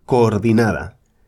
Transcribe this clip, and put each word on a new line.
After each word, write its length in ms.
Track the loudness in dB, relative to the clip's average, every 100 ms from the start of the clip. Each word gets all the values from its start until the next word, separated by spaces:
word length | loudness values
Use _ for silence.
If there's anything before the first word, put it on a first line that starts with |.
coordinada, 920 | -2 0 2 0 0 0 0 -2 -8 -18 _ _